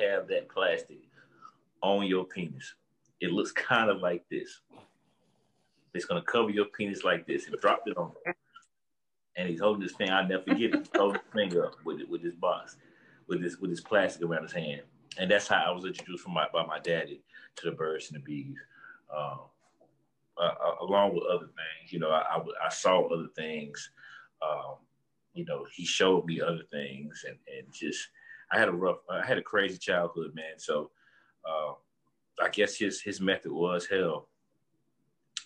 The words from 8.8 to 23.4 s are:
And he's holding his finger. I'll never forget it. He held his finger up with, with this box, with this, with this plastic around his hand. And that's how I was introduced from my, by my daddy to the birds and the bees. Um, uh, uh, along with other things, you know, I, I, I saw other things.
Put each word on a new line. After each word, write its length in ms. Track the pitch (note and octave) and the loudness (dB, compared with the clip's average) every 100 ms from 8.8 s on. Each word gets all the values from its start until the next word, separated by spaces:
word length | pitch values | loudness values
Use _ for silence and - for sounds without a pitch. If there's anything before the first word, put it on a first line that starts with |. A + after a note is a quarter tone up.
| _ _ _ _ _ - | _ _ _ _ _ -6
And 120 | F2+ | -4
he's 120 | E2 | 2
holding 220 | G#2 G2+ | 2 2
his 120 | F2+ - | -2 -2
finger. 160 | G2 | 2
I'll 140 | F#2+ F#2 | 4 4
never 140 | F#2 | 0
forget 300 | - - A2+ | 2 2 4
it. 120 | G2 - | 2 0
He 60 | G#2 | 2
held 160 | G2+ | 4
his 80 | G2+ - | 2 -2
finger 320 | G#2+ G2 F2 D#2 | 0 2 2 2
up 80 | - | -2
with, 180 | D#2+ D2+ D2+ | -8 -8 -6
with 140 | E2+ | -6
this 120 | E2+ | -6
box, 420 | E2+ F2+ E2 - - _ _ - - - | -2 0 0 -4 -18 _ _ -20 -20 -4
with 160 | E2+ | -2
this, 160 | F2 - | -2 -4
with 120 | F#2+ | -4
this 100 | E2+ | -6
plastic 420 | - G#2 F#2 - | 0 2 2 0
around 220 | E2+ D#2+ | -2 -2
his 80 | D#2+ | -4
hand. 300 | F2 D#2 C#2+ - _ _ - | -6 -6 -8 -12 _ _ -6
And 100 | F#2 | 2
that's 200 | G2+ - | 4 4
how 80 | F#2+ | 2
I 140 | E2+ | 2
was 120 | F2+ | 0
introduced 380 | F#2 F2+ - F2 | -4 -8 -10 -12
from 120 | F2+ | -4
my, 120 | E2 D2+ | -2 0
by 120 | E2+ D#2+ | 0 -2
my 120 | D#2 | -4
daddy 420 | E2+ E2 D2 C#2+ _ - - - | 0 -2 -2 -10 _ -20 -20 -8
to 140 | E2 | -6
the 40 | |
birds 360 | D#2 D#2+ D#2+ - | -4 -2 -4 -6
and 40 | D2+ | -12
the 40 | |
bees. 320 | C#2 C#2+ C2+ - - - - - _ D2+ | -8 -8 -8 -12 -16 -20 -20 -20 _ -6
Um, 240 | C#2+ C2+ - _ _ _ _ _ _ _ _ - | -6 -8 -14 _ _ _ _ _ _ _ _ 0
uh, 140 | E2+ - | 0 2
uh, 100 | E2 D#2+ | 0 0
along 320 | F2+ G2+ G2+ | 2 4 4
with 100 | F2 | 2
other 220 | - F2 E2 | 0 0 -2
things, 460 | - D#2+ D#2 - | -10 -12 -12 -10
you 60 | F2 | -4
know, 120 | D#2+ | 2
I, 100 | D#2 - E2 | 2 2 -2
I, 60 | E2 - - | -2 -2 -2
I 20 | |
saw 380 | - F#2+ F#2 - | 2 6 6 4
other 140 | E2+ D#2+ | 0 -4
things. 560 | - | -8